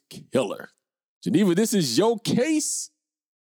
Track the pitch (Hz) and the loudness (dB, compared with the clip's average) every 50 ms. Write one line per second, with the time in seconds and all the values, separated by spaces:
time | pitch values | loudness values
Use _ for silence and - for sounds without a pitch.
0 | _ - - - - - - 131 120 95 - - - - _ _ _ _ _ _ | _ -20 -20 -20 -12 -6 -4 -2 -2 -4 -6 -10 -14 -16 _ _ _ _ _ _
1 | _ _ _ _ - 87 110 175 214 185 170 180 226 214 - 196 160 123 113 135 | _ _ _ _ -4 0 2 4 4 4 4 2 2 2 2 0 0 0 2 2
2 | 196 226 233 208 - - - 226 254 320 320 302 - - - - - - _ _ | 2 2 2 0 -2 -2 -2 0 0 0 0 0 -2 -2 -6 -6 -8 -10 _ _
3 | _ _ _ _ _ _ _ _ | _ _ _ _ _ _ _ _